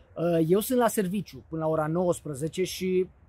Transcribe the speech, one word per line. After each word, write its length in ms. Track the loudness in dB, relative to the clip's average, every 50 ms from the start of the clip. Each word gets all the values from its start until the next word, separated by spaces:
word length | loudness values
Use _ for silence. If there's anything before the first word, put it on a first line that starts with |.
| _ _ -8
Uh, 300 | -4 -2 2 2 2 4
eu 120 | 4 4 2
sunt 200 | 2 2 2 2
la 80 | 2
serviciu 560 | 2 2 0 -2 -2 -2 -4 -6 -8 -12 -18 -14 -10
până 120 | -6 -4
la 60 | -2
ora 200 | 0 0 0 0
nouăsprezece 760 | 0 0 0 2 0 0 -2 -4 -10 -8 -6 -6 -6 -4 -4 -4
și 460 | -4 -4 -4 -2 0 0 0 0 -2 -6 _ _